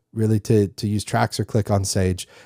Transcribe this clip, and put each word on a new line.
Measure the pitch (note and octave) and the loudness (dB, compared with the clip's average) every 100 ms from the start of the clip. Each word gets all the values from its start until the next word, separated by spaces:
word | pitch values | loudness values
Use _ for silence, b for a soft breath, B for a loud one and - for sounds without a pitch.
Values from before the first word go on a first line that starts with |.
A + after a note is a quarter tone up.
| _ | _
really | A2+ A2 A2 | -2 0 0
to, | - A2 G2 | 2 2 2
to | - G#2+ | -2 -4
use | G#2 | -4
tracks | - A#2 A2 - | -2 -2 0 -2
or | |
Click | G#2 A2 G2+ | -2 -2 0
on | G2+ | 0
Sage, | F#2+ G2 F#2 F2+ - b | 0 0 0 -2 -8 b